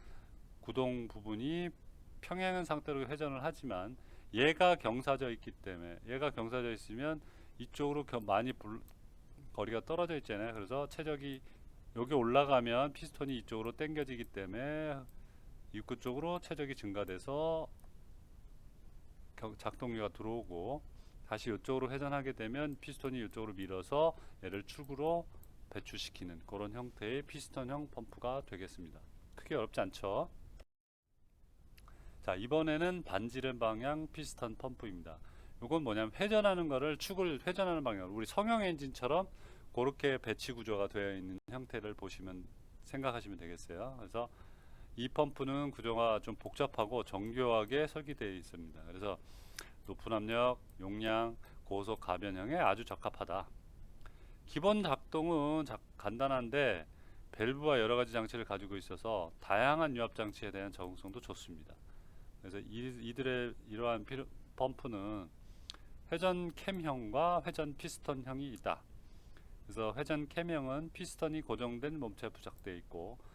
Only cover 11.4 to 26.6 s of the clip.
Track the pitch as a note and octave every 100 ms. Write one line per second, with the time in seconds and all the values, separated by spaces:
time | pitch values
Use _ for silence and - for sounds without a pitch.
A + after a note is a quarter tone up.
11.4 | - - - - - A#2 B2+ C#3+ A#2 C3+
12.4 | C#3+ C3 A#2+ A#2+ C#3+ - D#3 - C#3 B2+
13.4 | - A2+ A2 A#2+ D#3 D3+ C3 A#2 A2+ G2+
14.4 | F#2+ G#2+ C#3+ D#3 D#3 C#3 B2+ - - -
15.4 | - - - G#2 - B2 B2+ B2+ E3 F3
16.4 | - D3+ C#3 C3+ G2+ G2+ F#2+ F#2 C3+ C#3+
17.4 | D#3+ D#3+ D3+ - - - - - - -
18.4 | - - - - - - - - - -
19.4 | A2 G2+ A2 - B2 A2+ G#2 - G#2+ A#2
20.4 | G2 F2 G2 C#3 - - - - - A2
21.4 | - G#2 - C3 B2+ C3+ C#3+ C#3+ C3+ B2
22.4 | A2 C3+ D3+ C3+ - C#3 C3+ B2+ G#2+ -
23.4 | A2 F#2+ F#2 F#2+ F2+ C#3 D#3+ - - -
24.4 | F#2+ G2 - - C#3 C3+ D#3 E3+ E3 -
25.4 | - - - G#2 - G#2 - - F2+ E2
26.4 | - G2+